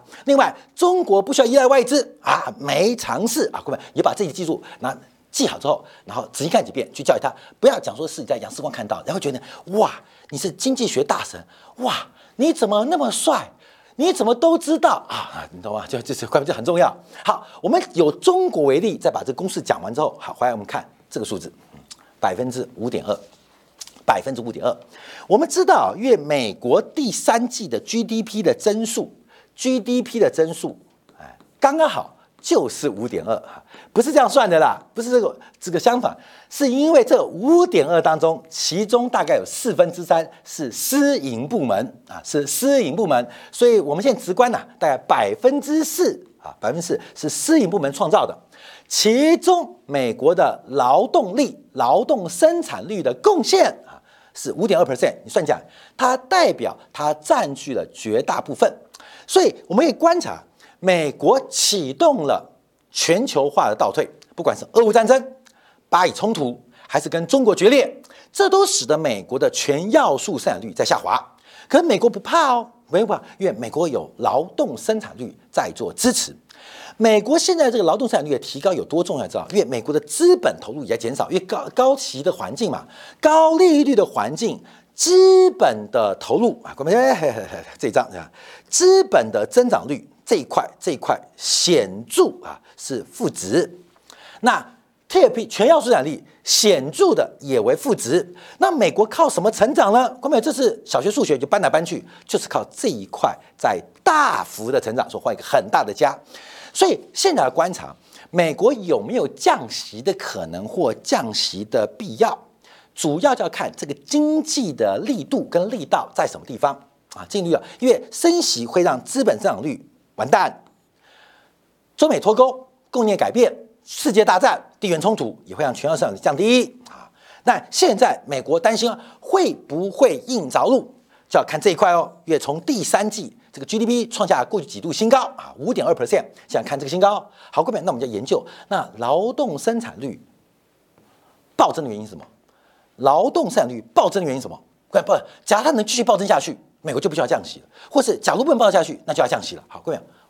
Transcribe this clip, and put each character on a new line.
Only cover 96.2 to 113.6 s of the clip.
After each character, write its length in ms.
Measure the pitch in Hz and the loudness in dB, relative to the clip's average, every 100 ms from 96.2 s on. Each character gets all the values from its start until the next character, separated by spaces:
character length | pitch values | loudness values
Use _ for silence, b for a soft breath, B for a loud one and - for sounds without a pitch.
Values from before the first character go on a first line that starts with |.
| b b | b b
显 460 | - - 208 165 131 | -2 2 4 2 0
著 240 | 156 381 | 2 2
的 200 | 214 113 - | 4 0 -4
也 180 | 139 127 | -2 0
为 160 | 107 | 2
负 200 | 151 277 | 0 0
值。 400 | 208 113 165 170 B B B | -4 0 -2 -2 B B B
那 120 | 381 | 0
美 200 | 320 190 | 2 0
国 160 | - 214 | 2 0
靠 200 | - 311 | 2 2
什 160 | - | 2
么 80 | 190 | -2
成 240 | - 220 | 2 2
长 160 | 330 214 | 4 4
呢？ 160 | 226 254 254 | 4 2 -4
各 80 | 277 | 0
位， 100 | 277 | 0
这 140 | 247 | 0
是 300 | 269 247 - | 0 -2 -2
小 160 | - 131 | -4 -2
学 100 | 156 | -2
数 140 | 277 | -2
学 140 | 214 139 | 0 0
就 80 | 131 | 0
搬 120 | 208 | 0
来 80 | 156 | 2
搬 120 | 156 | 0
去， 220 | 170 147 B B - | -2 -8 B B -6
就 120 | - | -6
是 80 | - | -4
靠 160 | - 208 | -6 -6
这 180 | - 247 | -6 -4
一 180 | 123 95 | -4 -10
块 280 | - 135 101 b _ | -2 -2 -2 b _
在 260 | 127 95 - _ | -2 -2 -6 _
大 400 | - 311 277 135 | 0 2 2 -2
幅 260 | 87 - 110 | -6 -10 -2
的 80 | 135 | -2
成 160 | 110 | -2
长， 140 | 120 - | -4 -4
所 100 | 101 | -4
以 60 | |
画 80 | 120 | -6
一 40 | 104 | -6
个 60 | |
很 240 | - 135 185 | -2 -2 0
大 120 | 170 | -2
的 120 | 110 | -2
加。 200 | 101 143 - B B B B B | -2 -2 -2 B B B B B
所 140 | - 381 | 0 2
以 100 | - - | 2 -4
现 220 | - 392 | -2 0
在 80 | 285 | 2
来 80 | 131 | 0
观 220 | - 170 | 0 -2
察， 200 | 175 69 - B B B | -4 -14 -20 B B B
美 240 | 170 170 | 0 0
国 180 | 165 208 | 2 0
有 280 | 262 180 127 | 0 -2 -2
没 140 | 104 | -2
有 120 | 233 147 | -4 -4
降 420 | - - 277 117 | -2 0 0 -4
息 320 | - - 104 | -12 -14 -8
的 140 | 160 | -6
可 320 | - - - 80 | -6 -8 -10 -10
能 180 | 87 107 | -10 -10
或 260 | - 143 107 | -2 -2 -2
降 320 | - 226 120 | -2 -2 -2
息 300 | 104 - 92 | -4 -6 -6
的 200 | 107 127 107 - | -4 -2 -2 -6
必 160 | 208 110 | -14 -2
要， 200 | 220 - _ _ b b b | -2 -2 _ _ b b b
主 240 | - 160 151 | -6 -4 -2
要 160 | 285 | -2
就 80 | 247 | -2
要 60 | 180 | -4
看 200 | - | -6